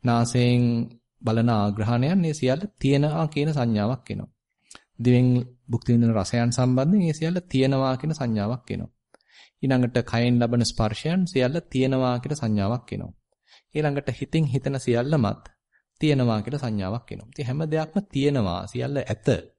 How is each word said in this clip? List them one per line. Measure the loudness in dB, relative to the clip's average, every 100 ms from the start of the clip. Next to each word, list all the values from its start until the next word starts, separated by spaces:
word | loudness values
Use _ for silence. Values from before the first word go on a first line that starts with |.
නාසයෙන් | 0 0 0 2 2 4 2 0 -4 -10 _ _
බලන | -2 2 2
ආග්‍රහණයන් | 2 0 0 0 0 2 2
මේ | 0
සියල්ල | 0 0 0 -4
තියෙනවා | _ 0 2 2 0 -2
කියන | -2 -2
සංඥාවක් | 0 0 0 0 -4 -6
එනවා. | -10 -10 _ _ _ _ -20 _
දිවෙන් | _ 4 6 6 2 0 -12
භුක්ති | -6 -6 2
විඳින | 4 4
රසයන් | 2 0 0 0
සම්බන්ධයෙන් | 2 2 2 2 2
මේ | 2
සියල්ල | 0 -2 -4
තියෙනවා | -2 0 2 2 0 -2
කියන | -4
සංඥාවක් | -4 -2 -2 -2 -4 -6
එනවා. | -10 -10 _ _ _ _ -20 -20 _
ඊළඟට | 0 2 2 0
කයෙන් | -2 0 2 2
ලබන | 2 2
ස්පර්ශයන් | 0 0 -2 -2 -2 0 0
සියල්ල | 0 0 -2
තියෙනවා | -4 -2 0 2 0 -2
කියන | -4
සංඥාවක් | -4 -2 0 0 -2 -6
එනවා. | -10 -10 -16 _ _ _ -20 _
ඊළඟට | -4 -2 -2 -4
හිතින් | -6 -4 0 0
හිතන | -2 -2 -4
සියල්ලමත් | 0 0 2 2 2 -2 -10 _ _ _ _ _
තියෙනවා | 0 2 2 0
කියලා | -2 -6
සංඥාවක් | -4 -4 -4 -6 -8
එනවා. | -16 -16
ඉතින් | -10 -6
හැම | -4 -2
දෙයක්ම | -2 -2 -4 -4
තියෙනවා, | 0 0 2 0 -2
සියල්ල | -6 -6 -4 -4
ඇත | -6 -4 0 0 -2